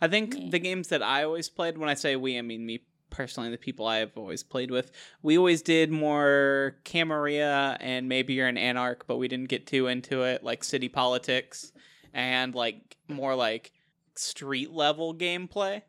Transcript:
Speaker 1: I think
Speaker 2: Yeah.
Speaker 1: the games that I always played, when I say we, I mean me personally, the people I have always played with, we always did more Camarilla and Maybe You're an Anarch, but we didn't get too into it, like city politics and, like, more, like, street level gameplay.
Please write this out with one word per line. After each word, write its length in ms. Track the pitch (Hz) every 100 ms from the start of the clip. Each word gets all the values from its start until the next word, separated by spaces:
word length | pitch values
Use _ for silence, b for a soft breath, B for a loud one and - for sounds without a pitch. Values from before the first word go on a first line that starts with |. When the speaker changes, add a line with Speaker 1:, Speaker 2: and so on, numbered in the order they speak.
Speaker 1:
I 60 | 165
think 260 | 202 220 277
Speaker 2:
Yeah. 140 | 180
Speaker 1:
the 80 | 175
games 300 | 180 185 170
that 140 | 156
I 220 | 107 139
always 240 | 151 165 160
played, 280 | - 170 160
when 120 | 151
I 60 |
say 200 | 143 151
we, 240 | 135 131 123
I 40 |
mean 220 | 120 113
me 200 | 113 117 - _ _
personally, 400 | - 127 - 117
the 80 | 117
people 280 | - 127 110
I 120 | 110
have 180 | 110 -
always 260 | 101 90
played 260 | - 131 127
with, 220 | 127 127 B B B
we 140 | 151 160
always 240 | 180 165
did 280 | 165 160 156
more 880 | 156 151 147 143 139 139 139 139 -
Camarilla 920 | - 170 165 151 147 147 147 139 139 131
and 280 | 127 127 127
Maybe 260 | 131 131
You're 120 | 131 131
an 120 | 123
Anarch, 480 | 123 123 123 123 -
but 100 | 123
we 100 | 127
didn't 220 | 127 131
get 180 | 127 -
too 200 | 135 127
into 340 | 123 123 131
it, 220 | 127 127
like 180 | 120 113
city 260 | - 135 127
politics 840 | - 127 127 127 127 131 - - B B B B
and, 420 | 131 127 127 127
like, 420 | 123 117 110 - - -
more, 260 | 143 135
like, 380 | 131 117 113 - _ _ _ _
street 560 | - - - 139 135 139
level 440 | 160 151 151 165
gameplay. 680 | 165 175 175 180 202 196 208